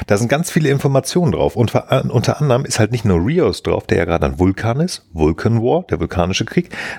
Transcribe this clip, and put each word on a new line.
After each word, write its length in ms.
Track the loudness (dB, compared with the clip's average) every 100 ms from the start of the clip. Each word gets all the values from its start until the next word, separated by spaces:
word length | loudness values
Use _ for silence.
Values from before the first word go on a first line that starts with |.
| -2
Da 80 | 0
sind 100 | 2
ganz 220 | 0 0
viele 200 | 0 2
Informationen 600 | 2 2 0 0 0 0
drauf. 220 | 2 0 0
Und 140 | 0
ver-, 320 | 0 0 -2 0
unter 300 | 0 0 0
anderem 240 | 0 0
ist 140 | 0 0
halt 100 | 0
nicht 120 | 0
nur 200 | 2 2
Rios 380 | 2 2 0 0
drauf, 240 | -2 -2 0
der 120 | 0
ja 60 | 2
gerade 200 | 0 0
ein 120 | 2
Vulkan 400 | 0 2 -2 -2
ist, 260 | -2 -4 -12
Vulcan 500 | 0 0 2 0 2
War, 220 | 2 0
der 160 | 0 -4
vulkanische 440 | -2 -2 -2 -2
Krieg. 260 | -2 -2 -4 -8 -12